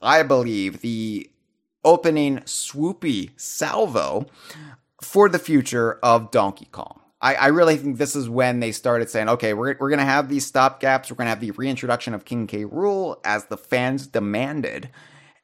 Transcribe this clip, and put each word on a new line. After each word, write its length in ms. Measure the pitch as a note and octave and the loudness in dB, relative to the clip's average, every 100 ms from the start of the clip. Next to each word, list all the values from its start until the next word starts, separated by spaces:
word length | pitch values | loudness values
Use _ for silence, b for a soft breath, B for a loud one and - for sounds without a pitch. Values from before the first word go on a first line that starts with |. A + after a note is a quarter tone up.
I 220 | A2+ D#3 | 4 4
believe, 580 | D3 C3 A#2+ G#2+ F#2+ F#2 | 6 2 2 -2 -4 -4
the 500 | A#2 A2+ A2 G#2 - _ _ _ _ _ D#3 | -6 -6 -6 -8 -10 _ _ _ _ _ 4
opening 540 | E3+ E3 D3+ C#3+ C3+ | 6 4 2 0 -2
swoopy 920 | - - - C#3 E3 F#3+ D#3+ G#2+ - - | -6 -10 -8 -6 -6 -4 -4 -4 -6 -12
salvo 840 | - - - G#3+ G#3 A2+ C#2 F#2 C#3 B B D3+ D3+ B2 _ _ | -12 -6 -4 -2 -2 -2 -2 -4 -8 B B -20 -20 -20 _ _
for 280 | - G3 G3+ | 0 4 6
the 100 | E3+ | 4
future 600 | - D3 B2+ B2 A2+ G#2+ | 2 0 2 0 -2 0
of 280 | B2 A#2 A2 | 4 4 4
Donkey 360 | A#2 G2 - - | 0 0 -2 -14
Kong. 260 | - - - _ _ | -16 -16 -18 _ _
I, 140 | B2+ C#3 | 0 4
I 120 | C#3 | 4
really 300 | D#3+ E3 D3+ | 6 4 4
think 200 | C#3 A#2+ | 0 -2
this 180 | C#3 C#3+ | -2 -4
is 140 | A#2+ | -4
when 300 | A#2+ B2 B2 | 0 0 0
they 120 | A#2 | -4
started 360 | G#2+ B2+ A#2+ A2+ | -2 0 0 0
saying, 200 | A2+ G#2+ | -2 0
"Okay, 240 | A#2 A2 G#2+ | 0 0 -2
we're, 200 | C3 C3 | -2 -2
we're 100 | C#3 | 0
gonna 160 | D3 C#3 | 0 2
have 220 | C#3 C#3 | 2 0
these 220 | C#3 - | -4 -2
stopgaps. 580 | C#3 C3+ C3+ C3+ C3 - | 2 2 2 0 0 -2
We're 60 | A#2+ | -6
gonna 140 | A#2 | -4
have 80 | A2 | -4
the 120 | A2+ | -6
reintroduction 640 | G#2+ C3 B2+ B2 A#2 - | -6 -6 -4 -2 -2 -4
of 120 | G#2+ - | -10 -8
King 200 | A#2+ G#2+ | -8 -6
K. 200 | G#2 G#2 | -6 -8
Rool 520 | D#3+ G3+ G3 F3+ - | -2 -2 -2 -4 -6
as 220 | - G#2+ - | -4 -4 -4
the 120 | G#2+ | -12
fans 480 | - B2 B2+ C3+ C3+ | -4 -2 -2 -4 -4
demanded." 840 | A2 G#2 G#2 C3+ D3+ G#2+ B1 C3 b b b b b | -4 -2 -2 -4 -4 -6 -8 -14 b b b b b